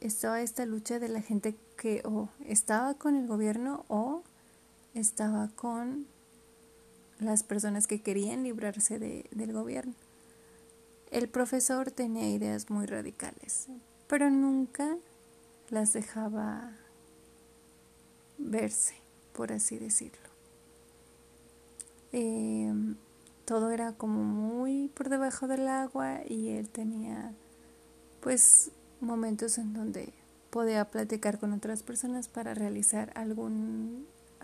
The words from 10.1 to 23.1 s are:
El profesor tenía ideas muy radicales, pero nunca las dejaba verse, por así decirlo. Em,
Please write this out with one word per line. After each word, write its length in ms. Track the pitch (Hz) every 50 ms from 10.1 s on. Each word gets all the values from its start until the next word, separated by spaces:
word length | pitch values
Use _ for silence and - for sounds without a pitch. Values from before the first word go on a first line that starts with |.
| - - - - - - - - - - - - - - - - - - - -
El 200 | - 240 240 226
profesor 600 | - 247 247 233 262 254 247 - 254 262 262 262
tenía 380 | - - 247 226 226 226 220 214
ideas 400 | 202 208 214 214 214 208 208 -
muy 160 | 214 208 202
radicales, 840 | 196 202 214 - - 208 - - - - - - - - - - 262 254 240 - - - - -
pero 220 | - 285 285 285 285
nunca 720 | 269 269 269 269 269 262 262 247 - - 285 302 330 349 - - - - - - - - - - - - - -
las 240 | 226 214 214 214 -
dejaba 800 | 220 208 - - 220 220 208 214 214 214 214 214 220 240 240 214 - - - - - - - - - - - - - - - - - - - - - - - - - - - - - - - -
verse, 580 | - 285 233 214 220 214 214 - - - - - - - - - - - -
por 180 | - - 226 220
así 280 | 220 214 - - - -
decirlo. 500 | - 113 208 - - - - - - - - - - - - - - - - - - - - - - - - - - - - - - - - - - - - - - - - - - -
Em, 840 | - 247 233 226 226 220 220 220 220 220 214 214 214 208 214 214 214 - - -